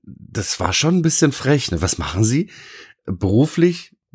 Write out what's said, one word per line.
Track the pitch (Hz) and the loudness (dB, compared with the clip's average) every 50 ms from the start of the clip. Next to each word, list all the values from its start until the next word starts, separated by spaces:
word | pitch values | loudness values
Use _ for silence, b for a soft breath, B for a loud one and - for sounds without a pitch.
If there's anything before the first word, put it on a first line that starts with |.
| _ | _
Das | - - - - - - 107 98 - - - | -20 -20 -20 -16 -10 -8 -6 -6 -4 -4 -4
war | 92 87 92 | -2 -2 -2
schon | - - 160 180 185 | 0 0 2 2 2
ein | 160 | 2
bisschen | 165 - - 165 147 | 2 2 2 2 2
frech, | 139 - - - 147 143 - - | 2 0 0 0 0 0 0 -2
ne? | 90 78 | -4 -2
Was | 82 92 - - | -2 -2 -2 -2
machen | - 73 82 98 110 | -6 -4 0 0 2
sie? | 110 123 151 196 B B B B B B B B B B B _ | 2 2 0 -2 B B B B B B B B B B B _
Beruflich? | - 95 85 98 95 98 117 151 156 - - 170 180 170 170 - - _ _ _ _ - | -10 -8 -4 -2 2 4 4 2 2 2 2 2 2 0 -2 -10 -18 _ _ _ _ -20